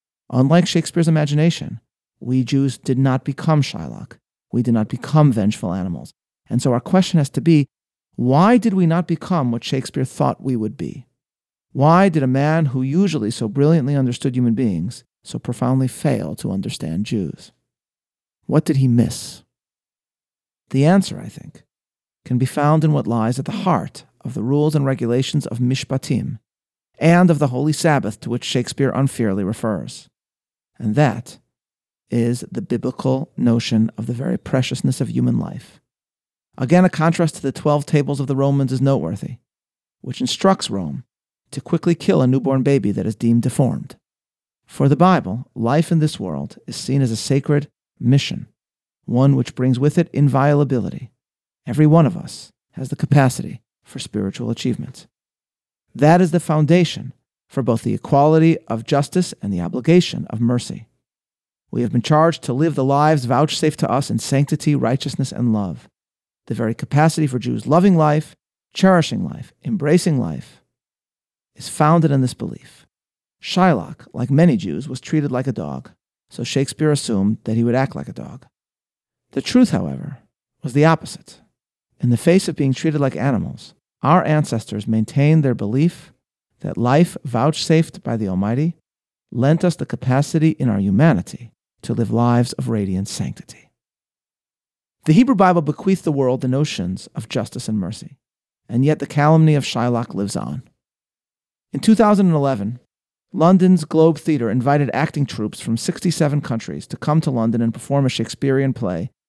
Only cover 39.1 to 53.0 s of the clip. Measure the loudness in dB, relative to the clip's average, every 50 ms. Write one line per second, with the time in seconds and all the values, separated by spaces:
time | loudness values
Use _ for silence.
39.1 | -6 -8 -10 -12 -12 -16 _ _ _ _ _ _ _ _ _ _ _ _ -14 -12
40.1 | -8 -6 -6 -6 -4 0 0 2 2 0 -2 -6 -6 -6 -6 -6 -8 -10 -12 _
41.1 | _ _ _ _ _ _ _ _ -14 -14 -6 -4 -4 -2 0 0 -2 0 0 0
42.1 | 2 4 4 2 2 2 0 0 0 0 2 2 2 2 2 0 -2 -2 -4 -4
43.1 | -4 -2 0 2 2 2 2 0 0 0 0 0 -2 -4 -8 -12 -18 _ _ _
44.1 | _ _ _ _ _ _ _ _ _ _ _ _ -4 0 2 2 4 4 4 4
45.1 | 4 2 0 -2 -6 -8 -10 -12 -8 -4 -2 0 2 2 2 2 2 2 2 0
46.1 | -2 -4 -8 -6 -6 -6 -8 -10 -12 -16 -16 -14 -14 -10 -6 -2 0 0 0 0
47.1 | -2 -4 -2 -2 -2 0 0 0 0 -2 -2 -4 _ _ _ _ _ -4 0 2
48.1 | 2 2 2 0 -6 -10 -12 -14 _ _ _ _ _ _ _ _ _ _ _ -4
49.1 | 0 2 4 4 4 2 0 -4 -6 -4 -2 0 0 2 0 0 2 0 -2 -2
50.1 | 0 0 2 2 2 2 2 2 2 2 2 0 0 -2 -4 -4 -8 -10 -14 -16
51.1 | _ _ _ _ _ _ _ _ _ _ _ -4 0 2 4 6 6 6 6 4
52.1 | 2 -2 -8 -12 -16 -18 -20 -20 _ _ _ _ _ -12 -10 -10 -6 -6